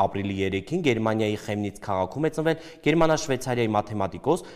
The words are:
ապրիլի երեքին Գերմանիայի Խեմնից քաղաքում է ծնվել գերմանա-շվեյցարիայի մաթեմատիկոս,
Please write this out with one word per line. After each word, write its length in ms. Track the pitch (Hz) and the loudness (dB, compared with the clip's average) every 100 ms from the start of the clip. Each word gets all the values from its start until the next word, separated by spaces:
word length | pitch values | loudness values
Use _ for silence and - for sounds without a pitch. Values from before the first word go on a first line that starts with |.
ապրիլի 320 | 98 98 101 98 | 0 0 -2 0
երեքին 460 | 95 98 95 170 | 0 0 -2 0
Գերմանիայի 540 | 131 110 110 110 107 107 | 2 2 2 2 0 -2
Խեմնից 400 | - 104 104 98 | -4 -4 -4 -6
քաղաքում 440 | - 95 92 - | -4 -2 -2 -2
է 60 | 156 | -2
ծնվել 280 | 156 160 160 - - | 0 0 -2 -6 -4
գերմանա-շվեյցարիայի 920 | - 160 160 156 - 131 - 120 113 | 2 4 4 4 0 -2 0 0 2
մաթեմատիկոս, 720 | 107 104 107 95 85 - 175 - | 2 0 -2 -4 -2 0 0 -2